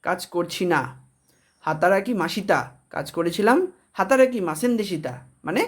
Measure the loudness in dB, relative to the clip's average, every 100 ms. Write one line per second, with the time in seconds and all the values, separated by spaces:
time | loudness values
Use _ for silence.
0 | -4 -6 -4 -4 -4 -4 0 0 0 -12
1 | _ _ _ _ _ _ -6 0 4 2
2 | 0 -2 -2 -4 0 0 0 _ _ -10
3 | -6 -2 -2 2 4 4 2 -8 _ -4
4 | 2 6 4 4 -4 -2 0 0 -2 -4
5 | -8 -12 -18 _ -4 -2